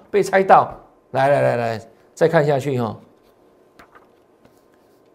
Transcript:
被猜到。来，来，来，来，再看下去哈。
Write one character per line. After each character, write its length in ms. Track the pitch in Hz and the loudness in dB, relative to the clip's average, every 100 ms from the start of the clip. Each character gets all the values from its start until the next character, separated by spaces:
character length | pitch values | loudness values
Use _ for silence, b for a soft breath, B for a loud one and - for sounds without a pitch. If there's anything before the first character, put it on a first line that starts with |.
| - | -6
被 120 | 208 | -4
猜 200 | 190 196 | 0 0
到。 280 | 190 165 123 - - _ _ | 4 4 2 -6 -20 _ _
来， 160 | 127 135 | -2 0
来， 120 | 139 | 2
来， 160 | 127 120 | 0 -2
来， 240 | 117 110 - b b | -4 -6 -12 b b
再 160 | - 165 | -2 0
看 160 | 165 | 2
下 140 | 147 139 | 0 -2
去 220 | 139 127 | -2 -4
哈。 160 | 113 107 - _ _ _ _ _ _ - - - _ _ _ _ _ _ _ _ _ _ _ | -6 -8 -18 _ _ _ _ _ _ -20 -20 -20 _ _ _ _ _ _ _ _ _ _ _